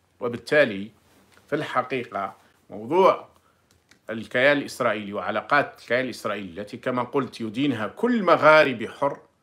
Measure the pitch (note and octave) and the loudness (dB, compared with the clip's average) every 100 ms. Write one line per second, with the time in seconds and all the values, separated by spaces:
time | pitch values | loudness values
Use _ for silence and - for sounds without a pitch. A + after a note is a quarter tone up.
0 | _ _ B2 A#2 - D3+ C3+ G2 G#2+ - | _ _ -8 -6 0 2 2 0 -10 -16
1 | _ _ _ _ _ D3 - B2+ B2 C3 | _ _ _ _ _ -6 -2 -4 -2 -6
2 | A2+ G2 F#2+ - _ _ _ G2+ A2+ F3 | -6 -8 -8 -10 _ _ _ -14 -2 4
3 | F3+ - - _ _ _ _ _ _ _ | 4 4 -4 _ _ _ _ _ _ _
4 | - A2 G2 B2 C3+ C#3+ - - A#2+ G#2+ | -12 -12 -4 2 4 2 -2 -4 -2 -2
5 | G2+ G2+ F#2 G#2+ - C#3+ - - - A#2+ | -6 -8 -4 -4 0 0 0 -6 -4 -2
6 | B2+ G#2+ A2+ G2+ F#2+ E2 G#2+ B2 B2+ B2+ | -2 -6 -8 -8 -8 -12 -12 -8 -4 -4
7 | A#2+ C#3+ B2 - A2+ G#2+ C#3+ A2+ G#2 - | -2 -4 -4 -6 -8 -2 -2 -2 -6 -2
8 | A#3+ A#3 F3 C#3+ D3 D#3 D3+ A2 - - | 0 2 4 6 8 8 6 0 -8 -4
9 | C#3+ - - _ | -4 -4 -12 _